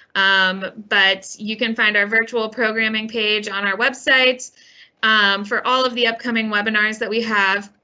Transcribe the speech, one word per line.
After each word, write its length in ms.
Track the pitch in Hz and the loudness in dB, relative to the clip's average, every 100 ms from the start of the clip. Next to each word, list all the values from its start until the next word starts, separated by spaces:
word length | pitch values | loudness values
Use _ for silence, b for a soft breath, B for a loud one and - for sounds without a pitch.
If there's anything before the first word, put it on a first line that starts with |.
| B | B
Um, 680 | 190 196 196 185 190 190 - 208 | 0 4 4 2 0 -8 -12 -2
but 460 | 208 190 190 - - | 4 4 2 -6 -12
you 180 | 208 220 | -8 -4
can 180 | 233 | -4
find 220 | 226 214 208 | 0 2 2
our 100 | 202 | 2
virtual 420 | 226 226 240 220 | 0 0 -4 -4
programming 600 | 233 220 220 220 220 220 | -2 -2 0 -2 -2 -6
page 400 | 226 208 214 208 | -4 -2 -2 -2
on 180 | 196 202 | -4 -4
our 100 | 196 | 0
website, 760 | 254 254 - 262 254 254 - b b b b _ | -2 -2 2 4 4 0 -8 b b b b _
um, 420 | 220 220 202 196 | 2 4 2 0
for 220 | 202 233 220 | -2 -4 0
all 180 | 254 | 2
of 100 | 254 | 0
the 120 | 240 233 | 0 0
upcoming 420 | 226 247 226 220 | 0 -2 -2 0
webinars 500 | 208 214 214 214 214 | 0 0 0 0 -2
that 100 | 220 | -2
we 140 | 220 | -2
have. 500 | 220 208 190 202 202 _ | 0 0 2 0 -6 _